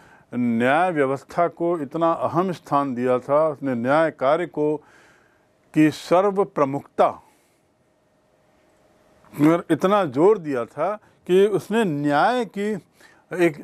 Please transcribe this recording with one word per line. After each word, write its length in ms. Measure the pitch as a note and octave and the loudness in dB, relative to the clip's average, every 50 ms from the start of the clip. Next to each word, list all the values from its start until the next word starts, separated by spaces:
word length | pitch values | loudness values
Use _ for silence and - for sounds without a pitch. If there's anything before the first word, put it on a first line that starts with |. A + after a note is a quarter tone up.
| - - - _ _ _ - | -18 -20 -20 _ _ _ -6
न्याय 580 | B2 B2 A#2+ A#2 A2+ A#2+ B2+ C#3 D#3 F3 F#3 F3 | -4 -2 -2 0 0 2 2 2 2 0 0 0
व्यवस्था 560 | D3+ C#3 C3 C#3 C3+ - - - - F3 E3+ | 0 0 0 -2 -4 -8 -6 -4 -2 -2 -2
को 280 | E3+ - E3+ E3+ F3 E3+ | -2 -4 -4 -2 -2 -4
इतना 320 | C#3+ B2 - D#3+ E3+ E3 E3 | -6 -8 -4 -2 -2 -2 0
अहम 400 | D#3 B2+ A#2 A2+ D#3+ F#3 F#3+ E3+ | -2 -4 -2 -2 -2 -2 -2 -4
स्थान 420 | - - - D3+ C#3+ C#3+ C#3 B2 | -8 -6 -2 -2 -2 -2 -2 -4
दिया 240 | A#2+ B2 B2+ B2+ B2+ | -4 -2 0 -2 -2
था, 300 | A#2+ - C#3 D3 D#3+ D#3+ | -2 0 0 2 2 0
उसने 260 | D3 B2+ C3+ C#3 B2+ | -2 -4 -6 -6 -4
न्याय 340 | A#2 A#2 B2+ C#3 D#3 E3 D#3 C#3+ | -4 -2 0 2 2 2 0 -2
कार्य 340 | - C3 C3 D3+ E3 F3+ D3+ | -2 0 0 0 0 -2 -4
को 280 | - D3+ D3+ D3+ D3+ D3 - _ _ _ _ _ _ _ _ _ _ _ _ _ _ _ _ _ - | -4 -4 -2 -2 -4 -4 -8 _ _ _ _ _ _ _ _ _ _ _ _ _ _ _ _ _ 2
की 160 | D#3 D#3 D3+ | 2 2 2
सर्व 540 | C#3 - - - E3+ F3 F#3+ G#3 G3 F#3+ G3 | 2 -2 -2 0 2 2 2 2 0 -2 -2
प्रमुखता 600 | - - - D3 C3+ C#3 C#3 - - _ - G3 D#3 G2 - - _ _ _ _ _ _ _ _ _ _ _ _ _ _ _ _ _ _ _ _ _ _ _ _ _ _ _ _ _ _ _ _ _ _ _ _ _ _ _ _ _ - | -2 -2 -2 -2 -2 -2 -6 -10 -6 _ 0 0 0 0 -4 -14 _ _ _ _ _ _ _ _ _ _ _ _ _ _ _ _ _ _ _ _ _ _ _ _ _ _ _ _ _ _ _ _ _ _ _ _ _ _ _ _ _ -2
पर 320 | - C#3+ D#3 E3 E3+ E3+ - | 2 4 4 4 2 0 -2
इतना 340 | E3 C#3+ - F#3 G3+ G#3 G3 | -2 0 2 2 2 2 2
जोर 320 | D#3 A#2 C3+ D#3+ G3 A3 G#3 | 0 0 2 4 4 4 2
दिया 260 | E3 D3+ C#3 B2 A#2 | 0 -4 -4 -4 -6
था 280 | G#2 - C#3+ D3+ F3+ G#3+ G#3 _ _ _ _ _ | -6 -6 -6 -6 -6 -6 -8 _ _ _ _ _
कि 200 | - F3 F#3 G3 G#3+ | 0 2 4 4 4
उसने 340 | G3 F3+ D#3+ - G3 A#3 A3+ | 2 -2 -4 -2 -2 -2 0
न्याय 600 | F#3+ D3+ C#3+ D3 D3 C#3+ C#3+ E3 G#3 B3 B3+ A#3+ F3+ | 0 -2 -2 -2 0 2 2 2 2 0 -2 -4 -6
की 220 | - G3 G3+ G#3 G#3+ F#3 - _ _ _ - - _ _ _ _ D#3+ | -8 -6 -6 -6 -6 -8 -10 _ _ _ -20 -20 _ _ _ _ -2
एक 240 | F#3 F3 E3+ D3+ - | 0 0 0 0 -2